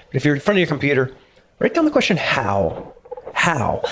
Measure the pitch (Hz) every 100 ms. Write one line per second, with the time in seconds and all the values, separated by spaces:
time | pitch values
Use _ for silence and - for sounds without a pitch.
0 | - 135 147 143 - 196 160 139 139 135
1 | 131 - _ _ _ - 254 330 302 277
2 | - 170 - - 104 98 80 - - -
3 | - - - - 175 151 90 - -